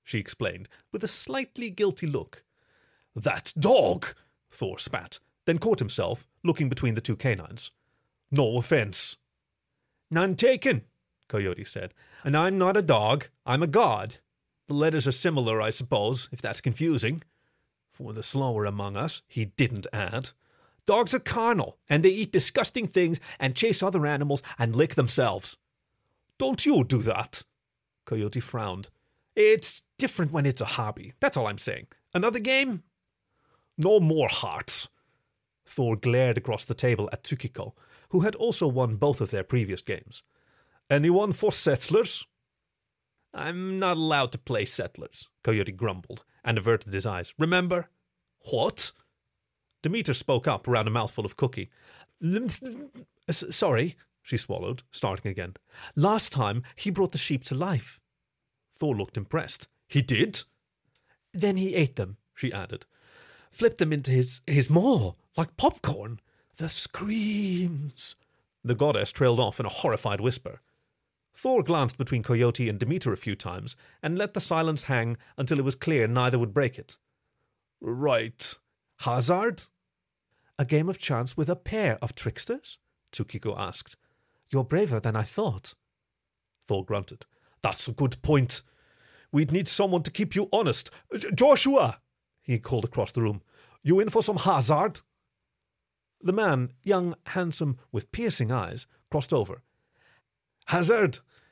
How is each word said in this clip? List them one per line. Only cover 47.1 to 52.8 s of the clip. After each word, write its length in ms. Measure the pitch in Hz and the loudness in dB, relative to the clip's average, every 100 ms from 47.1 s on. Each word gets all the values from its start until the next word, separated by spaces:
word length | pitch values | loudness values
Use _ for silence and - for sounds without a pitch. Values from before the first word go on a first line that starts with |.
| 90 85 - | -6 -6 -2
"Remember?" 520 | 160 180 180 175 - _ _ _ _ _ - | 0 2 0 -2 -4 _ _ _ _ _ -4
"What?" 420 | 120 175 - - - _ _ _ _ _ _ _ _ | 0 0 -2 -6 -8 _ _ _ _ _ _ _ _
Demeter 320 | 156 226 151 | -4 -2 -2
spoke 340 | 127 - 123 143 | -2 0 0 0
up 180 | 104 - | -2 0
around 220 | 117 110 | 0 0
a 40 | |
mouthful 340 | 117 107 - 104 | -2 -2 -6 -8
of 100 | - | -2
cookie. 340 | 127 117 - _ - - - - 165 202 247 - 262 247 | -2 -2 -12 _ -20 -20 -20 -6 -2 -2 -4 -8 -12 -14